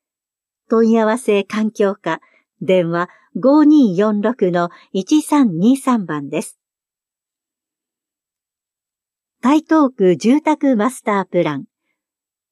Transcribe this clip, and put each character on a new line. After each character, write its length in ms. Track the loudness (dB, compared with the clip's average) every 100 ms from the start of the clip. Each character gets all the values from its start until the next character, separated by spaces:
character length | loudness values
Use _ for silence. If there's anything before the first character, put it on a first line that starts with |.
| _ _ _ _ _ _ _
問 220 | 2 2
い 60 | 2
合 80 | 0
わ 120 | -2
せ 260 | 0 -2
環 280 | -2 -4 -4
境 240 | -2 -2 -4
課、 260 | -8 -8 _ _ _ _
電 280 | 0 0 0
話 200 | -4 -6 _ _ -4
五 280 | 2 4
二 340 | 4 4 4 2
四 240 | -2 -2
六 300 | -4 -2 -2
の 180 | -2 -4 -8 _
一 280 | -10 -2 -2
三 360 | 0 0 2 2
二 180 | 0 0
三 280 | 0 -2 -4
番 240 | -8 -8
で 120 | -8
す。 160 | -8 -14 _ _ _ _ _ _ _ _ _ _ _ _ _ _ _ _ _ _ _ _ _ _ _ _ _ _ _ _
台 180 | -2 0
東 340 | 0 0 0
区 240 | 2 0 2
住 240 | 2 0
宅 340 | 0 -2 0 0
マ 140 | -2
ス 140 | -4
タ 180 | -4 -4
ー 40 | -2
プ 180 | -2
ラ 140 | -2 -4
ン。 80 | -10 _ _ _ _ _ _ _ _